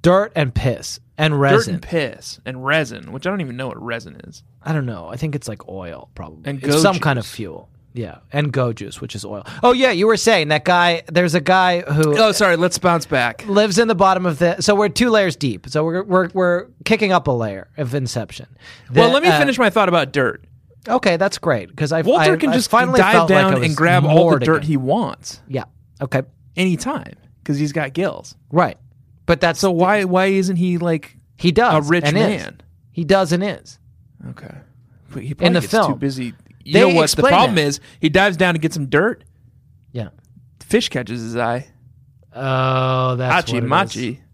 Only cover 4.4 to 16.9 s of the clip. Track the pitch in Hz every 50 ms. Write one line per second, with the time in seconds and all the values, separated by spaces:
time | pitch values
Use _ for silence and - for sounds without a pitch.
4.4 | _ _ _ _ _ 147 156 151 135 123 110 87 82 80 104 127 160 156 139 143
5.4 | - - 107 - - - 92 95 90 85 78 62 - _ _ - 85 78 78 80
6.4 | 80 143 143 135 127 143 147 156 165 196 185 165 - 156 135 123 107 - - -
7.4 | 107 90 78 - - _ _ _ _ _ _ 123 113 85 - - _ _ - 143
8.4 | 147 147 120 135 127 120 113 - 101 - - - - 113 - 101 104 98 104 101
9.4 | - - - - - 247 247 247 269 254 208 170 202 220 226 196 - 226 226 180
10.4 | 156 147 151 151 - - 175 175 175 175 170 165 - - 165 175 180 170 151 180
11.4 | 139 185 180 190 185 180 180 175 - 139 147 151 156 151 147 208 226 220 190 -
12.4 | 214 185 175 160 175 175 - - - 180 170 165 - - 151 131 120 117 113 -
13.4 | - 214 196 208 214 214 180 202 240 226 220 170 196 190 185 185 180 180 156 131
14.4 | 170 170 180 - - - 208 202 214 196 - - 240 247 220 214 196 180 147 -
15.4 | 151 131 104 87 - - - 156 160 165 165 185 196 214 180 185 185 170 - 190
16.4 | 180 175 175 175 196 - _ _ - -